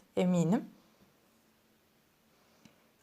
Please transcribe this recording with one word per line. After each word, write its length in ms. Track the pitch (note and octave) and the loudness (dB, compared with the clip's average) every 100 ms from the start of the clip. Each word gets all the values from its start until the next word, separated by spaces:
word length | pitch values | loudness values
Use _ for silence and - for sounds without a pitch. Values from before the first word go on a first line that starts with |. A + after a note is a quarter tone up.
| _ - | _ -2
eminim. 540 | F3+ F3+ D#3+ A#3 - - _ _ _ _ _ _ _ _ _ _ _ _ _ _ _ _ _ _ - _ _ _ | 0 2 2 0 -4 -18 _ _ _ _ _ _ _ _ _ _ _ _ _ _ _ _ _ _ -20 _ _ _